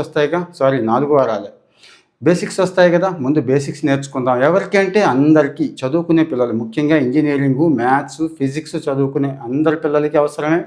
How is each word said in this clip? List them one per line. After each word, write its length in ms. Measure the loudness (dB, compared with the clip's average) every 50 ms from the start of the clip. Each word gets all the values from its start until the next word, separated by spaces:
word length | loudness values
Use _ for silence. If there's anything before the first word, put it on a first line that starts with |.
| -6
వస్తాయిగా. 360 | -2 -2 -2 0 0 0 -4 -4 -6 -4 0
సారీ, 200 | 0 2 2 0 0 0
నాలుగు 220 | 0 0 2 2 2
వారాలే 340 | 2 2 2 -2 -4 -8 -10 -16 _ _ _ _ _ -20 -20 -20 -20 _ _ _ _ 0
బేసిక్స్ 320 | 2 2 2 0 -4 -2 -2 -2
వస్తాయి 280 | 0 4 4 4 4 4
కదా. 140 | 2 0 -2 -4 -2 -2
ముందు 160 | 0 0 0 0 0
బేసిక్స్ 340 | 0 0 0 -4 -6 -4 -2 -2
నేర్చుకుందాం. 500 | -2 -2 -4 -6 -6 -4 0 0 2 2 2 2
ఎవరికి 280 | 2 2 0 0 0 0 0
అంటే 180 | 2 2 2 2 2
అందరికీ, 540 | 2 4 4 6 6 4 4 2 0 -4 -6 -6 -6 -6
చదువుకునే 420 | -4 -2 -2 -2 0 2 2 2 2 0
పిల్లలు, 240 | 0 -2 -2 -2 -2 -4
ముఖ్యంగా 360 | -6 -4 -4 -2 0 2 2 2 2
ఇంజనీరింగ్, 560 | 2 0 0 0 0 0 0 0 0 0 2 2 2 2 0
మ్యాథ్స్, 420 | 2 2 0 0 0 -4 -6 -6 -6 -6 -4
ఫిజిక్స్ 400 | -4 -4 -4 -4 -6 -8 -8 -8 -6 -4
చదువుకునే 440 | -4 -2 0 -2 -2 -2 -2 -4 -4 -4 -8 -8
అందరి 320 | -6 -4 0 0 0 0 0 -2
పిల్లలకి 360 | -2 0 0 0 2 2 0 0
అవసరమే. 380 | 0 -2 -4 -2 0 0 -2 -2